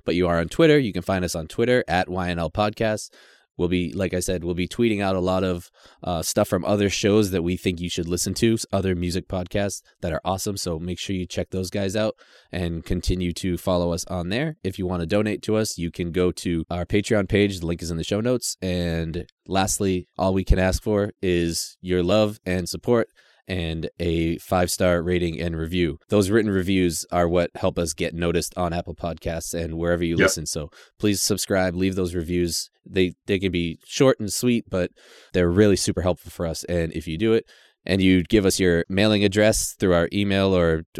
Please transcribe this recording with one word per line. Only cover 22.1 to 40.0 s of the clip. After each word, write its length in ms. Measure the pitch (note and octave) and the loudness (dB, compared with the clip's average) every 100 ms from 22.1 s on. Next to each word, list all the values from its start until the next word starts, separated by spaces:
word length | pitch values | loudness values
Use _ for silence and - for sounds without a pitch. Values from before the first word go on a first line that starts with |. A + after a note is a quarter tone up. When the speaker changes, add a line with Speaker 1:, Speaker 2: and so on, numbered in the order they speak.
| G#2+ G#2+ G#2+ - | 4 4 0 -4
Speaker 1:
and 220 | F2+ F2 | -2 -2
support, 420 | E2+ - A#2+ - _ _ _ - | -6 0 2 0 _ _ _ -8
and 380 | F2+ E2 E2 D2+ - | -4 -4 -4 -6 -4
a 380 | E2+ E2 E2 E2 | -2 0 0 -2
five-star 640 | - F#2 F2+ - F#2 F2 | -2 0 0 2 2 2
rating 340 | E2+ F2+ F2 D#2+ | 2 0 0 -2
and 160 | F2 E2 | -6 -4
review. 420 | D#2+ F2+ E2+ C#2 _ | -2 0 0 -2 _
Those 220 | G#2 F#2+ | 2 4
written 200 | A2 G#2+ | 2 2
reviews 560 | F#2+ F2+ F#2+ F2 D#2+ - | 0 2 2 2 0 -2
are 160 | F2 F2 | 0 2
what 240 | F2 E2+ - | 2 0 -2
help 220 | F#2+ E2+ | -2 -2
us 140 | E2 | -4
get 200 | - E2+ | -4 -6
noticed 400 | E2 E2+ E2+ - - | -2 -2 -2 -4 -4
on 140 | F2 | -4
Apple 240 | E2+ F2 E2 | -4 -8 -8
Podcasts 580 | F2 D#2+ F2+ E2 - | -8 -6 -8 -8 -8
and 240 | E2+ E2 D#2+ | -6 -6 -4
wherever 280 | E2+ E2+ E2+ | 0 0 0
you 100 | E2 | 2
Speaker 2:
Yep. 60 | F#2 | 2
Speaker 1:
listen. 200 | - D2+ | 0 -6
So 240 | E2 D2+ - - _ | -8 -10 -16 -20 _
please 240 | G#2+ G2 | 0 0
subscribe, 540 | - G2 - G2 F#2 F2 | 0 -2 0 0 0 0
leave 200 | F#2+ F#2 | -2 0
those 200 | F2+ F2 | -2 -4
reviews. 540 | E2 F2 F2 D#2+ - _ - | -2 0 0 -2 -8 _ -6
They, 260 | F#2+ F#2 - - | 0 0 -2 -4
they 140 | G2+ | -2
can 120 | F#2+ | 0
be 280 | F2 E2+ D#2 - | 0 -2 -6 -10
short 360 | - C3+ - | 2 2 4
and 100 | G#2 | -4
sweet, 320 | - B2 A#2 - | -2 0 0 -2
but 220 | F#2+ F2 - - - - | -4 -4 -6 -20 -20 -4
they're 180 | F2+ F2 | 2 4
really 240 | F2+ G#2+ F#2 | 6 6 6
super 260 | - F#2+ | 2 0
helpful 300 | F2+ E2+ - | -2 -2 -8
for 140 | - E2+ | -8 -6
us. 180 | D#2+ | -6
And 300 | - F2 E2 | -4 -2 -2
if 140 | - E2+ | -6 -8
you 80 | D#2+ | -2
do 160 | A2+ | 2
it, 100 | A2+ - - _ _ | 2 0 -16 _ _
and 160 | - F#2+ | -2 4
you 240 | F#2 F#2 | 6 6
give 220 | E2+ A2 F#2+ | 6 4 4
us 140 | - | 4
your 260 | F#2 E2+ - | 4 2 2
mailing 340 | F#2+ G#2+ G#2+ G2+ | 2 4 4 4
address 480 | G2+ G#2+ A2 - | 6 4 4 -2
through 220 | - G2+ | -2 2
our 120 | F2 | 4